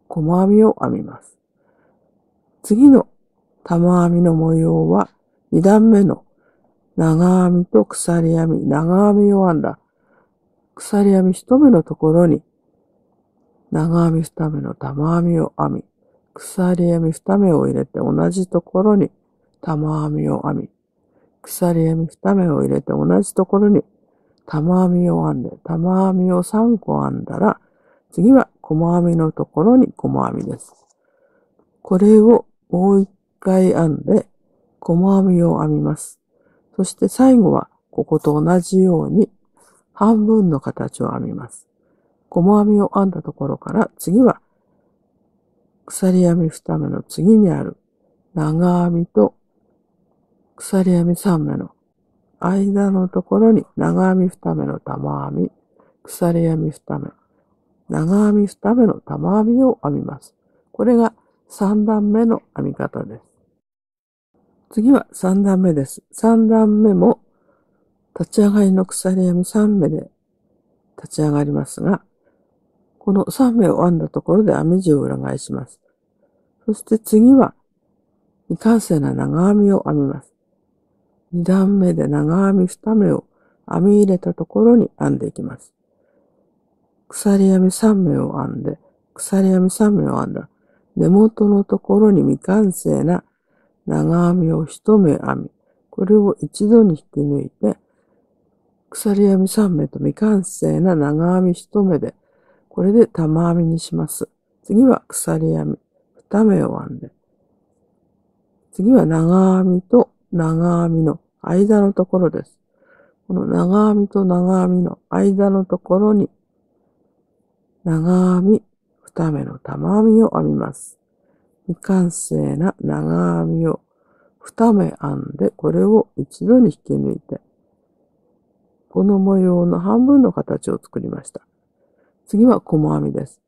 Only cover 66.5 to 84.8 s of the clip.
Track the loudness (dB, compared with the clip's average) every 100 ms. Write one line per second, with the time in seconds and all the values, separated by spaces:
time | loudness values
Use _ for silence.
66.5 | 2 2 2 2 4 2 0 _ _ _
67.5 | _ _ _ _ _ _ -12 -4 0 2
68.5 | 2 2 0 -2 -6 -4 -2 0 -2 -2
69.5 | 0 0 0 -2 -4 -10 _ _ _ _
70.5 | _ _ _ _ -20 -12 -4 -2 -2 -2
71.5 | -4 -8 -6 -4 -4 -8 _ _ _ _
72.5 | _ _ _ _ _ -2 -2 -2 -2 0
73.5 | 2 0 0 0 -2 -4 -8 -2 0 2
74.5 | 0 0 0 0 0 -2 -6 -8 -10 -10
75.5 | -12 -12 _ _ _ _ _ _ _ _
76.5 | _ -8 -8 -4 -4 0 4 6 6 4
77.5 | -4 _ _ _ _ _ _ _ _ -12
78.5 | -4 0 0 0 -2 -2 -4 -4 -2 0
79.5 | 2 2 0 -2 -4 -4 -8 -16 _ _
80.5 | _ _ _ _ _ _ _ _ -4 0
81.5 | 2 2 2 2 0 -2 -2 0 0 2
82.5 | 2 0 -4 -2 0 2 0 -6 _ _
83.5 | _ -8 0 2 4 2 0 -4 -8 -6
84.5 | 0 4 4